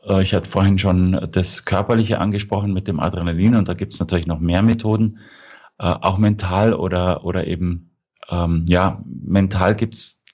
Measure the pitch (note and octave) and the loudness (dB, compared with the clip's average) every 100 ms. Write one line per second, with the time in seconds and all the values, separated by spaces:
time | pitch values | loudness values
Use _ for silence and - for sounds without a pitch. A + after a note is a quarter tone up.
0 | G2+ F#2+ F#2 G#2 - F#2+ G2 F#2+ G2 F2+ | 0 2 2 0 -2 2 2 4 2 2
1 | F#2 F#2 E2 F#2+ F2 - - F#2+ G#2 A2+ | 2 2 -2 -2 -2 -2 -2 -2 2 2
2 | G#2+ - G2+ G2+ G2+ G2+ G2+ F#2 G2+ E2 | 0 0 -2 -2 -2 -2 -2 -2 -2 -2
3 | F2 F2+ F2 E2 G#2+ A#2+ F2 E2+ G2 - | -2 -2 -2 2 2 4 2 -2 -6 -6
4 | E2+ F2+ E2 D#2+ E2+ F2 A2+ A2+ A2 G#2+ | -2 -2 -2 -2 0 2 2 2 0 0
5 | A2 - - - - - - - E2+ - | 0 -4 -16 -20 -20 -20 -20 -6 -4 -2
6 | F#2+ G2 G#2+ G#2 F#2 F#2+ A2+ - F2+ F2+ | 0 2 2 2 0 2 2 2 0 0
7 | F2+ E2+ F2+ F2+ D#2+ E2+ F2+ F2 - _ | 0 -2 -4 -4 -4 -4 -4 -4 -8 _
8 | _ _ - F2+ E2+ E2+ E2 F2 F#2+ - | _ _ -8 -2 0 0 2 4 2 -2
9 | - B1 - G2 F#2+ F#2+ F#2+ A2 A2+ - | -10 -12 -2 2 2 2 2 2 -2 -6
10 | - - _ | -10 -12 _